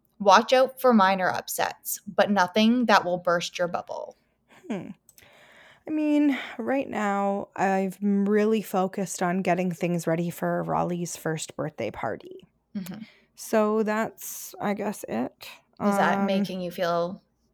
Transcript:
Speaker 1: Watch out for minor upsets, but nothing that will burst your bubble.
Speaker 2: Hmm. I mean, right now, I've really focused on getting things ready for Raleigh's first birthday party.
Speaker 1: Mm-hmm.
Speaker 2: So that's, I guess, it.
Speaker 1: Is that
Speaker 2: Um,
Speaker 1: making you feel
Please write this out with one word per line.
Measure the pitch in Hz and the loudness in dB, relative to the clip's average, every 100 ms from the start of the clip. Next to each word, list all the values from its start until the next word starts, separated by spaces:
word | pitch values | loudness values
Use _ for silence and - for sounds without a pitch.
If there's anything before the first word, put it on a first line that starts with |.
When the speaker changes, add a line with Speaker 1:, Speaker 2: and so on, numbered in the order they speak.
| _ - | _ -2
Speaker 1:
Watch | 202 190 233 | 6 6 8
out | 254 262 - | 4 4 2
for | 254 | 4
minor | 226 190 190 180 | 6 6 4 0
upsets, | - - - - - - - - | -2 -6 -4 -4 -4 -10 -12 -6
but | 180 196 | 0 2
nothing | 202 180 214 220 247 226 | 4 2 4 4 4 4
that | 196 175 | 4 4
will | 180 | -2
burst | 175 175 175 - | 0 0 0 -4
your | 175 | -4
bubble. | 175 - - - - _ _ _ - 370 | -4 -8 -10 -12 -16 _ _ _ -16 -8
Speaker 2:
Hmm. | 196 - - _ _ - - - - - _ - | -8 -8 -16 _ _ -20 -20 -20 -20 -20 _ -6
I | |
mean, | 311 302 294 294 262 - - | -2 2 4 4 2 -4 -8
right | 226 269 - | -4 -2 -2
now, | 220 208 202 202 196 - - | -2 -2 0 0 -2 -4 -2
I've | 196 190 190 180 | 0 2 0 -2
really | 202 202 196 214 214 220 | 0 2 4 4 4 2
focused | - 190 190 - 185 - | 0 -2 -2 -2 -6 -2
on | 180 185 | -2 0
getting | 185 175 185 | 0 0 0
things | 165 170 175 165 | -2 -2 -2 0
ready | 165 170 | -2 -2
for | - 175 175 | -4 -2 -2
Raleigh's | 165 160 170 175 175 - | -2 -2 -2 -4 -6 -6
first | - 156 - - | -6 -6 -8 -8
birthday | 147 - 107 | -8 -6 -8
party. | - 117 98 - - - _ _ 202 | -6 -6 -8 -12 -20 -20 _ _ -12
Speaker 1:
Mm-hmm. | 180 208 226 _ _ - | -12 -14 -16 _ _ -20
Speaker 2:
So | - 220 208 214 | -2 0 2 2
that's, | 214 214 226 - - - - - | 0 -2 -4 -8 -14 -14 -16 -8
I | 202 202 | -6 -4
guess, | - 196 - | -6 -8 -8
it. | 226 262 - - - _ - | -6 -6 -10 -20 -20 _ -4
Speaker 1:
Is | 202 202 | 0 2
that | 165 196 | 2 2
Speaker 2:
Um, | 196 | 0
Speaker 1:
making | 196 196 185 | 0 -2 -4
you | 175 | -8
feel | 175 175 170 175 196 _ _ _ | -4 -2 0 -2 -6 _ _ _